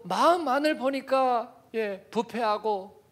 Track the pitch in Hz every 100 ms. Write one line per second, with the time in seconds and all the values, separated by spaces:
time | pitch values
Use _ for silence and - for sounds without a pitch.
0 | 180 185 285 359 294 269 302 269 254 277
1 | 269 269 262 240 - - - 226 208 190
2 | - 214 226 220 220 208 220 202 196 -
3 | _